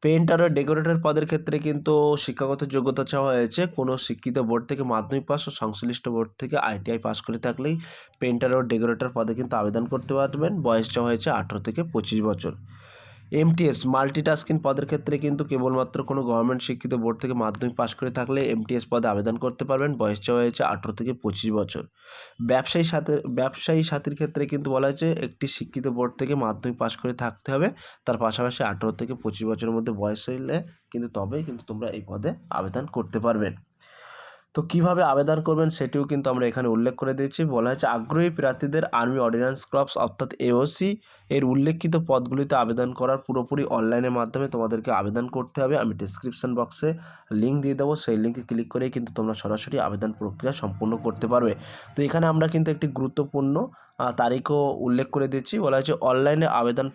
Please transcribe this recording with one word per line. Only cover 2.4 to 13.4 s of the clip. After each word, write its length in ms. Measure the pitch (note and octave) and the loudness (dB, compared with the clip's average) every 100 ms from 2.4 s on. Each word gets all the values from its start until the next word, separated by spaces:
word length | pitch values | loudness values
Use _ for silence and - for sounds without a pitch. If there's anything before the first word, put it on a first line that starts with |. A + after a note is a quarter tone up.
| C3+ C#3 | -2 -2
যোগ্যতা 400 | C#3+ C3+ B2+ C3+ | 0 0 0 0
চাওয়া 300 | C3 C#3+ C3+ | 0 0 2
হয়েছে 340 | B2+ A#2 C#3 F3 | 2 2 0 -2
কোনো 300 | E3+ C3 C3 | 0 -2 -2
স্বীকৃত 400 | - A2+ - B2 | -4 -6 -2 -2
বোর্ড 260 | A#2 A#2 A#2 | 0 0 0
থেকে 160 | C#3 | -4
মাধ্যমিক 420 | C3 A2+ G#2 C3+ - | 0 0 0 -4 0
পাস 220 | D3 D3 | -2 -2
ও 40 | |
সংশ্লিষ্ট 580 | - A2 G#2 A#2+ A#2+ - | -4 -6 -4 -4 -4 -4
বোর্ড 200 | A#2 A2+ _ | -2 -2 _
থেকে 180 | C3 D3 | -4 0
আইটিআই 400 | - G#2 G#2 A#2 | 0 -2 -4 -4
পাস 240 | A#2 G#2+ | -2 -4
করে 160 | - A#2 | -6 -4
থাকলেই 420 | B2 A#2+ C3+ E3 E3 - - _ | -4 -2 -2 -4 -6 -18 -20 _
পেইন্টার 340 | B2+ A#2+ B2+ | 0 2 4
ও 80 | B2+ | 2
ডেকোরেটর 480 | B2 A#2 A#2 A2+ B2+ | 2 2 2 0 -2
পদে 200 | B2 A2 A#2 | -2 -2 -2
কিন্তু 200 | B2 A#2+ | -2 0
আবেদন 300 | G#2+ A2 A#2+ | 0 0 -2
করতে 280 | C3 B2 | -4 -2
পারবেন। 480 | C3+ C#3 C#3 D#3+ G3 | 0 0 0 -2 0
বয়স 260 | B2 A2+ A2+ | 2 2 2
চাওয়া 200 | - A#2+ | 0 0
হয়েছে 200 | A#2 - | 0 0
আঠারো 300 | A#2 G2 G#2 | -2 -2 -6
থেকে 240 | G2+ A2+ | -4 -4
পঁচিশ 380 | E3 A#2 G#2+ A2 | -2 -2 -2 0
বছর। 320 | G#2+ G2 F#2 - - - - - - - - | 0 0 -4 -8 -16 -20 -20 -20 -20 -20 -4
এমটিএস 540 | D3+ | 2